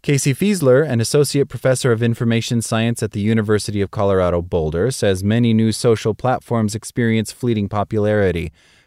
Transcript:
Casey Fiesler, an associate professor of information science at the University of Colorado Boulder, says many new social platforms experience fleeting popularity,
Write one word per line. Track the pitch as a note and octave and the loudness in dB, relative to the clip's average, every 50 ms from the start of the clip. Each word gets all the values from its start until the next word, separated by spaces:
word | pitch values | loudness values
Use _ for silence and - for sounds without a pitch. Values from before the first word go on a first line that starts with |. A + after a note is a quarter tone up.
| - | 0
Casey | - C#3+ C#3 - C#3+ C3 | 0 -2 0 0 -2 0
Fiesler, | - F#3 G3+ G#3 F#3 D3 C3 B2 C3+ D#3+ | 0 0 0 0 2 4 4 4 4 4
an | D3 B2 A#2 | 2 0 -2
associate | A2+ - - D3 C#3+ - - C#3+ C3+ - | 0 0 2 0 0 2 0 -2 -2 -2
professor | - A#2+ - C3 B2+ - - C3 | -4 -4 0 0 0 2 2 0
of | A#2 A2 A#2+ | 0 2 0
information | A#2 A#2 - B2 A#2 A#2 A#2 A2 - B2 A#2 | -2 0 0 0 0 0 0 -2 -2 -2 -2
science | G#2+ - A#2+ A2 A2+ A#2 A#2 - | -2 -2 -2 -2 0 -2 -2 -4
at | A2 G2+ | -6 -6
the | - G#2 | -4 -2
University | G2+ A2 A2+ A2+ G#2+ G#2 G#2+ G#2 - - G#2 G2+ | 0 0 2 0 2 2 0 0 0 -4 -4 -4
of | G2 F#2 | -4 -4
Colorado | - A2 G2+ G2+ G2 F#2 F2+ F2 F2 F2 | -2 -2 0 2 2 2 2 2 0 0
Boulder, | E2+ F2+ - F2 D#2 D#2 D#2 E2+ F#2+ B2+ | -2 -2 -2 -2 -2 -2 -2 0 -2 -2
says | C3 - A#2 G#2 F#2+ F#2 F#2+ | -2 0 0 0 0 0 0
many | G2+ A2 A#2 A#2+ A#2 A2+ | 0 2 2 2 2 4
new | A2 A2+ A2 | 4 2 2
social | G#2+ - - B2 A2+ G#2 - A2+ G2+ | 0 0 2 2 2 2 0 -4 -4
platforms | - - B2+ B2+ - - - A#2+ A2+ A2 G#2 G#2 | -2 -2 -2 -2 -2 -4 -4 -2 -2 -2 -2 -4
experience | G#2+ - - _ - A#2+ A2+ A2+ A2 G#2 - | -8 -12 -8 _ -2 0 0 0 0 -2 -4
fleeting | - - - A#2+ A#2 G#2+ G2+ | -8 -6 -4 -2 -2 -2 -2
popularity, | G2 G#2+ G#2 G2 - A2 G#2+ G#2 G#2+ G#2+ G#2+ G2+ F#2 E2 E2+ D#2+ D#2 _ _ _ _ _ _ _ | -2 -2 -4 -4 -2 -2 -2 0 2 2 2 2 0 0 -2 -6 -8 _ _ _ _ _ _ _